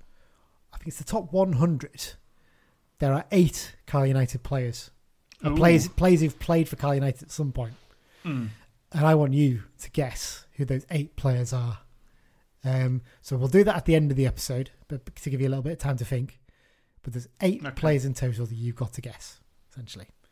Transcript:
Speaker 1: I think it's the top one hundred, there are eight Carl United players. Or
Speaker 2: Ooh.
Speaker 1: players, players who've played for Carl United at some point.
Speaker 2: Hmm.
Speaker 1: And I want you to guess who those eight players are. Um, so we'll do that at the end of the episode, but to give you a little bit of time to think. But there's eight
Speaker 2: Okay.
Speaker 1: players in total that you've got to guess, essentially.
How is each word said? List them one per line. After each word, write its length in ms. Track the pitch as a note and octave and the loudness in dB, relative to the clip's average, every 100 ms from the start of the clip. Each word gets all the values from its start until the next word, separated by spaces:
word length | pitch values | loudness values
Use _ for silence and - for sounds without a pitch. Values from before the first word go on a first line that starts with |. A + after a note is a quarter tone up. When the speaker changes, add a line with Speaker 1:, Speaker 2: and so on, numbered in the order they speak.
| - - _ _ _ _ _ | -20 -20 _ _ _ _ _
Speaker 1:
I 60 | - | -14
think 120 | E3 | -14
it's 80 | - | -12
the 40 | |
top 300 | - A3 F3+ | -6 -6 -2
one 200 | F3+ F#3+ | 0 2
hundred, 560 | C3+ E3+ D3+ D3 - - - _ _ _ _ _ _ _ _ | 4 2 0 -6 -12 -14 -16 _ _ _ _ _ _ _ _
there 120 | C#3+ | 0
are 140 | C3+ - | 0 2
eight 440 | G3+ F3 - - - - | 4 4 2 -10 -16 -4
Carl 180 | D3 C3+ | 0 2
United 380 | C3+ B2+ B2 | 2 0 -2
players. 480 | - C3+ B2 A#2+ - _ _ _ _ - | -6 -4 -4 -8 -16 _ _ _ _ -6
Or 80 | D3+ | -2
Speaker 2:
Ooh. 40 | D3+ | 4
Speaker 1:
players, 320 | E3+ E3 E3 | 6 6 4
players 340 | - F#3 F3 | 2 4 6
who've 160 | D#3 - | 4 0
played 320 | - E3 D#3+ | 0 0 0
for 60 | - | -2
Carl 180 | C#3+ | -2
United 300 | C#3 C3+ C3 | 0 0 -4
at 80 | - | -8
some 200 | - D3 | -6 -4
point. 220 | C3 A2+ B2+ _ _ _ _ | -4 -8 -10 _ _ _ _
Speaker 2:
Hmm. 240 | F3 C3+ A2+ G#2+ _ _ _ | -6 -4 -6 -10 _ _ _
Speaker 1:
And 140 | D#3+ D3+ | 0 4
I 100 | D#3 | 4
want 180 | C#3+ | 4
you 300 | C#3 D3 A#2+ - _ | 4 2 2 -6 _
to 80 | - | -8
guess 560 | - C3+ - - - - - | -4 -4 -6 -12 -14 -16 -8
who 80 | C3+ | -4
those 200 | C3 - | -4 -4
eight 240 | D#3+ C#3+ - | -6 -6 -4
players 380 | C3+ B2 A#2+ | -2 -2 -2
are. 260 | B2+ A#2+ G#2+ - - _ _ _ _ _ _ C3 | -4 -4 -6 -12 -20 _ _ _ _ _ _ -4
Um, 360 | C3 B2+ B2+ A#2+ _ | 0 0 -2 -6 _
so 160 | - C3 | -6 -2
we'll 100 | B2+ | 4
do 160 | F3+ | 6
that 120 | G3+ F3 | 6 4
at 80 | - | 4
the 100 | D#3+ | 4
end 160 | D3 | 4
of 60 | C3+ | 2
the 80 | C3 | 2
episode, 440 | A#2+ - B2+ C3 - - | 0 -4 -6 -6 -12 -12
but 180 | C#3+ - - | -12 -12 -12
to 120 | - | -6
give 100 | C3 | -2
you 80 | C3+ | -2
a 20 | |
little 120 | C3+ | -2
bit 100 | C3 | -4
of 40 | D#3+ | -4
time 180 | C#3 B2+ | -4 -4
to 80 | A2+ | -2
think. 340 | B2+ C3 - _ _ _ _ _ _ | -4 -4 -10 _ _ _ _ _ _
But 100 | - | -12
there's 140 | A#2+ A#2+ _ | -12 -12 _
eight 200 | F#3 F#3+ | -2 0
Speaker 2:
Okay. 100 | D3 C3 | -6 -2
Speaker 1:
players 280 | D#3+ D3 | 2 2
in 100 | C3+ | 0
total 320 | B2 B2+ A2+ A#2 | -2 -4 -2 -6
that 100 | A2+ | -6
you've 200 | A#2+ A#2 | -6 -6
got 180 | A#2 | -8
to 80 | - | -8
guess, 380 | B2 A2+ - - _ _ _ | -14 -16 -18 -20 _ _ _
essentially. 360 | - A2+ G2 - _ _ | -18 -16 -18 -20 _ _